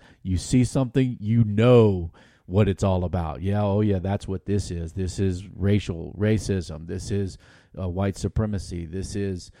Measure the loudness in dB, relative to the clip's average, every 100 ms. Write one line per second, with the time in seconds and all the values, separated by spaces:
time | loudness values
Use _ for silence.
0 | -20 _ -4 -4 2 2 4 0 0 0
1 | 0 -2 0 2 4 4 8 8 8 4
2 | -4 -10 -20 _ -2 2 2 2 2 2
3 | 0 -2 -4 -4 -2 0 2 2 2 0
4 | -2 -4 -4 -8 -2 -2 -2 -6 -8 -6
5 | -6 -2 -2 -2 -8 -4 2 2 0 -8
6 | -10 -2 0 0 0 -4 -4 -10 -8 -10
7 | -4 -4 -4 -8 -20 -20 _ -8 -6 -2
8 | -2 -2 -4 -2 -2 -4 -6 -10 -8 -8
9 | -8 -6 -4 -6 -10 -20